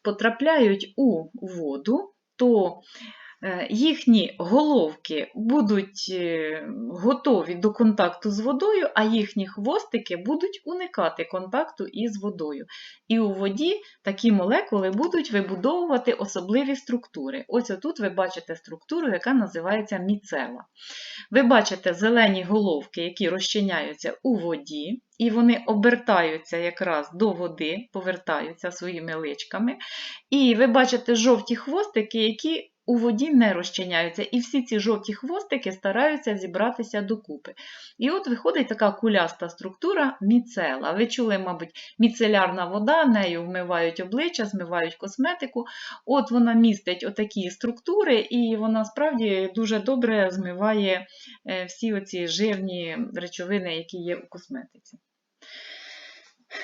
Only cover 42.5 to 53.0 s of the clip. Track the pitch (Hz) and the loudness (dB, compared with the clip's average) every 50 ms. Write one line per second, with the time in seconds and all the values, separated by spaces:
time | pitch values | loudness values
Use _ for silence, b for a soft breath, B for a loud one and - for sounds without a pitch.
42.5 | 180 190 180 175 190 208 214 254 311 330 311 262 226 208 196 175 170 170 170 175 | 0 -2 -4 -4 -2 0 2 4 4 6 6 6 4 4 2 0 -2 -4 -6 -6
43.5 | 185 185 180 175 180 170 165 165 165 - 185 185 208 262 320 339 339 - 220 202 | -6 -4 -2 -2 0 0 0 0 -2 -4 -6 -4 -2 -2 -2 -2 -2 -4 -4 -4
44.5 | 202 190 175 165 180 175 165 165 - - - 196 - - 262 339 349 349 277 254 | -4 -6 -6 -4 -2 -2 -2 -2 -4 -8 -12 -6 -4 -2 -2 -2 -2 -4 -8 -8
45.5 | - 240 240 B B B B B B B _ - 254 277 226 - 233 247 233 233 | -6 -8 -8 B B B B B B B _ 0 2 2 2 2 4 4 4 6
46.5 | 233 226 233 226 202 196 - 180 180 180 - - 202 - 214 208 - 208 180 180 | 6 6 6 6 4 2 -2 -4 -4 -4 -6 -6 -4 -4 -4 -4 -4 -6 -6 -6
47.5 | - - - 233 233 - - 330 370 415 392 320 247 220 - - 233 240 240 226 | -6 -6 -6 -6 -6 -6 -4 -2 0 2 4 4 4 2 2 0 0 0 0 0
48.5 | 226 214 220 220 220 220 214 214 - - 294 311 285 233 226 208 196 190 190 190 | 0 0 0 0 0 0 -2 -4 -2 -2 0 0 0 0 0 0 0 0 -2 -2
49.5 | 190 226 226 208 220 208 196 254 269 247 240 226 220 208 196 185 180 196 185 180 | -2 -2 -2 0 0 0 0 0 0 0 2 2 2 2 2 0 0 -4 -6 -6
50.5 | 180 180 202 214 220 214 202 190 185 180 190 B B B B B B B - - | -4 -2 0 0 2 2 2 2 0 -2 -4 B B B B B B B -10 -8
51.5 | 190 185 180 180 - - 233 226 214 196 196 - - 180 175 165 160 185 208 220 | -6 -6 -6 -8 -8 -6 -4 -2 -2 -4 -6 -6 -6 -6 -4 -4 -2 0 0 0
52.5 | 202 190 190 185 180 180 170 165 160 240 | 0 -2 -4 -4 -6 -6 -6 -6 -6 -6